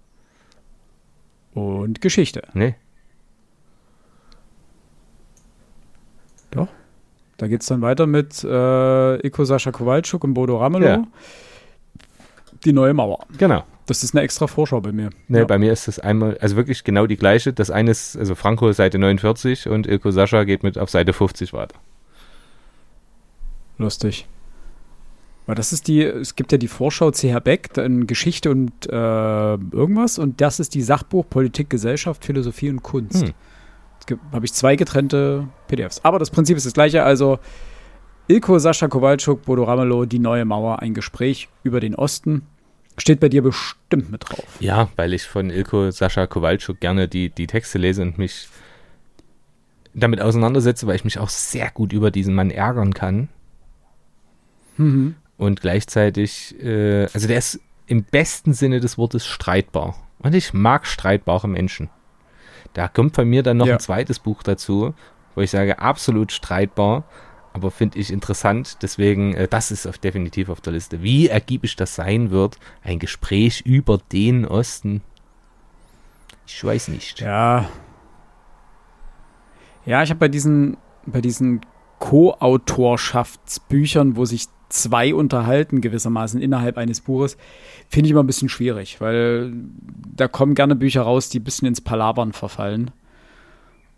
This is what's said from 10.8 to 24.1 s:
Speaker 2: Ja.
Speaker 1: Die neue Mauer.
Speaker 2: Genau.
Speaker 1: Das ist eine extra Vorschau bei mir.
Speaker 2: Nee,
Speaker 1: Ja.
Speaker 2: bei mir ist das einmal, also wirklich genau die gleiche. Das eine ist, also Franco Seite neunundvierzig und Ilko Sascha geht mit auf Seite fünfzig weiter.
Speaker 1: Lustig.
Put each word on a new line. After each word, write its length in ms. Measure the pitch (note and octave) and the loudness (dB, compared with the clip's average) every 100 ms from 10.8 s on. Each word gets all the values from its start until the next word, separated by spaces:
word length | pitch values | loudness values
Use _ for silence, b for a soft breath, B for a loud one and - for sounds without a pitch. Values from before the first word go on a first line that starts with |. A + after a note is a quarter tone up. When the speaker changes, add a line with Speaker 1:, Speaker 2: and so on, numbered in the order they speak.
| E3+ | 4
Speaker 2:
Ja. 180 | G#3+ A#3 B B B B B B B _ - - b b b b - | 4 0 B B B B B B B _ -20 -20 b b b b -2
Speaker 1:
Die 80 | D#3+ | 2
neue 220 | C#3 C3 | 4 4
Mauer. 320 | D3 G#2+ - - C#3+ | 4 0 -4 -10 2
Speaker 2:
Genau. 280 | F#3 F#2+ - - - | 4 4 0 -10 -6
Speaker 1:
Das 160 | C#3 | -4
ist 120 | B2+ | 0
eine 80 | D3+ | 0
extra 240 | C#3 - D#3 | 0 -2 -2
Vorschau 340 | - D3+ B2 | 0 0 -2
bei 120 | G2+ | -2
mir. 180 | G#2+ G#2 - - | -4 -6 -8 0
Speaker 2:
Nee, 120 | A#2 | 2
Speaker 1:
Ja. 40 | |
Speaker 2:
bei 140 | A2 G2+ | 4 4
mir 140 | G#2+ | 4
ist 160 | A2+ - | 2 -2
das 100 | - | -6
einmal, 400 | G#2 G#2+ A2 - | 0 2 0 0
also 180 | G#2+ G2+ | 0 0
wirklich 280 | B2+ C3 | 0 -2
genau 220 | - G2+ G#2+ | 0 2 2
die 100 | C#3+ | 2
gleiche. 360 | G2 A2+ C#3 | 4 4 2
Das 180 | B2 G2+ | -2 -2
eine 200 | G#2 A2+ | 2 2
ist, 260 | A2 - - | 2 -2 -6
also 180 | G2+ | -4
Franco 380 | F2 G2+ A2+ A#2 | -2 0 2 2
Seite 260 | G2+ F#2+ F#2+ | 4 2 4
neunundvierzig 720 | G2 G2 G#2+ A2+ B2+ B2+ - | 2 4 2 0 -2 -2 -2
und 180 | A2 A2 | -2 0
Ilko 240 | G2+ G#2 | 0 2
Sascha 340 | F#2+ G2 A2 | 2 4 4
geht 180 | G2+ G2 | 2 0
mit 160 | G2 - | -2 -2
auf 100 | F#2+ | -2
Seite 240 | F2+ F2 | 2 2
fünfzig 400 | - G2 - F#2 | 2 0 0 -10
weiter. 240 | B1 A1 - - - - b b b b b b b b - _ _ _ - - - - - | -8 -10 -14 -20 -20 -20 b b b b b b b b -20 _ _ _ -14 -12 -12 -14 -6
Speaker 1:
Lustig. 500 | G#2+ - G#2+ | -6 -2 -4